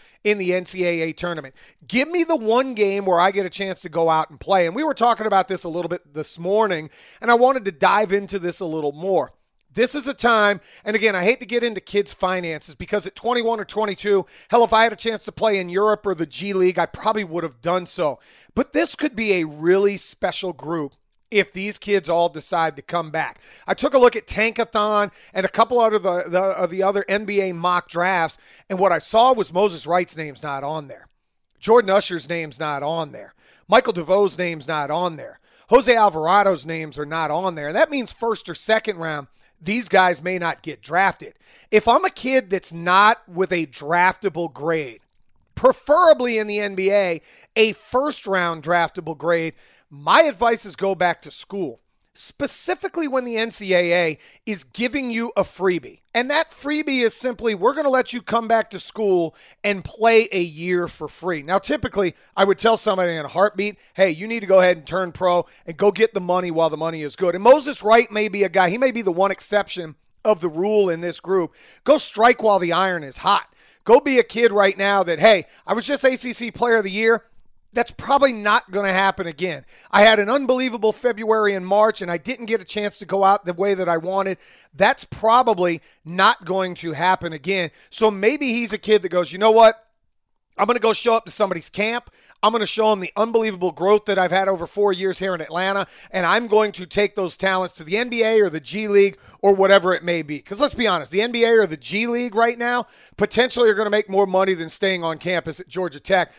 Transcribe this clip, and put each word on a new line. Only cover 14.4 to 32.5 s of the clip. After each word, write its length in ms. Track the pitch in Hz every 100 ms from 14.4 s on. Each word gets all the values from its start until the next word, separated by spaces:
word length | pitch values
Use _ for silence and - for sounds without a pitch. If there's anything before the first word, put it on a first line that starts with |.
| _
hell, 140 | 240
if 80 | 233
I 100 | 220
had 100 | 226
a 40 | -
chance 280 | 226 220
to 80 | -
play 260 | - 220 196
in 120 | 180
Europe 340 | 185 214 208
or 100 | 202
the 120 | 170 160
G 260 | - 196
League, 260 | 190 185 180
I 60 |
probably 400 | 165 - 214 214
would 180 | 180 170
have 200 | 160 117
done 240 | 165 185 175
so. 320 | - 151 120 _ _ _
But 200 | 220 -
this 200 | 294 339
could 220 | - 302 214
be 180 | 214
a 120 | 185 156
really 500 | 147 165 190 202 196
special 560 | - - 185 - 185
group 420 | 151 151 165 143 - _ _ _
if 200 | 208 185
these 280 | 185 202 -
kids 320 | 202 196 165
all 180 | 170 170
decide 480 | 156 - 170 160 143
to 60 |
come 280 | - 170 156
back. 300 | 160 131 - - - -
I 60 |
took 220 | 190 294
a 40 | 262
look 160 | 247
at 120 | 226 -
Tankathon 840 | - 226 226 226 214 214 208 202 - -
and 140 | - 190
a 20 |
couple 320 | - 233 240
out 140 | 220
of 80 | 214
the, 220 | 180 175 180
the, 140 | 175
of 280 | 190 180 175
the 120 | 190
other 240 | 190 196 190
N 160 | 202
B 160 | 208 202
A 120 | 190
mock 360 | 170 180 180 -
drafts, 480 | 165 180 185 160 - _ - -
and 100 | 185
what 140 | 190
I 60 | 165
saw 340 | - 226 254
was 220 | 233 185
Moses 320 | 175 208 165 139
Wright's 320 | 180 175 160
name's 240 | 151 131
not 200 | 151 139
on 260 | 143 156 139
there. 180 | 117 _ _ _ _ _ _
Jordan 320 | - 240 196
Usher's 380 | 196 - 175 135
name's 320 | 170 156